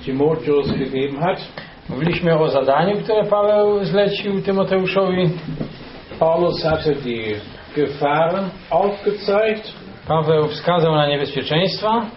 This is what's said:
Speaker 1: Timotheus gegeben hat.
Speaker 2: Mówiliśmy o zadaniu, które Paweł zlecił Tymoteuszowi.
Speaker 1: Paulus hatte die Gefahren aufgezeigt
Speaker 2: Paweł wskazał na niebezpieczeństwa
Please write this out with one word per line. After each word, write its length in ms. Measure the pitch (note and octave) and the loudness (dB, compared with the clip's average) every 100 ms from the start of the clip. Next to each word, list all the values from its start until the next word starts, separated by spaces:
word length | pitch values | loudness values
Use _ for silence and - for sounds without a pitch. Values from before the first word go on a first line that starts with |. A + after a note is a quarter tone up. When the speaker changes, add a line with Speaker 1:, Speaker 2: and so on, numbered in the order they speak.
Speaker 1:
Timotheus 600 | - C3 D3 D#3+ - C#3+ C#3 | -4 0 2 2 2 2 2
gegeben 480 | - C3 C3 C#3 C#3 | -2 -2 -2 -2 -2
hat. 180 | E3+ F#3+ - - - - - | -2 -2 -6 -16 -18 -20 -10
Speaker 2:
Mówiliśmy 500 | B2+ D#3+ D#3+ E3+ D#3+ | -2 -2 0 2 2
o 100 | D#3+ | 4
zadaniu, 480 | C#3 C3 C#3 F#3 G#3 | 2 4 4 2 0
które 220 | E3+ G#3+ | 0 0
Paweł 600 | G#3 G#3 G#3 G#3 G#3 G#3 | 2 2 4 4 4 2
zlecił 580 | F#3 F#3+ G3+ G3+ G#3 G3 | 2 2 2 0 -2 -2
Tymoteuszowi. 880 | F#3+ G3 F#3 F#3+ F#3 G3 F#3+ F3+ F3 D#3+ - - - - - - - - | 0 0 2 2 2 2 2 2 2 0 -8 -8 -8 -10 -16 -18 -16 0
Speaker 1:
Paulus 440 | D#3+ E3 E3+ D3 | 2 4 2 0
hatte 300 | D#3+ D#3+ D#3 | -2 0 0
die 420 | C3 B2+ A2+ A2 G#2 - - - D3 | -2 -4 -6 -4 -6 -8 -18 -8 -2
Gefahren 760 | C#3+ C#3 C#3+ D3 E3 F#3+ F#3+ - - | -2 0 0 2 2 0 -4 -8 -2
aufgezeigt 1000 | E3 G3+ G3+ G#3 G#3 - G3+ A3 G#3+ - - - - - | 0 0 0 -4 -2 0 2 2 -2 -8 -16 -18 -18 -2
Speaker 2:
Paweł 400 | D#3 D#3 D#3 D3+ | 0 2 2 2
wskazał 460 | D3+ - D#3 D#3+ | -2 0 2 4
na 140 | D#3 D3 | 4 2
niebezpieczeństwa 960 | C#3+ C#3 C3+ B2 D3+ F#3 - G#3 A3+ A3 | 0 -2 -4 -2 0 0 0 0 0 -2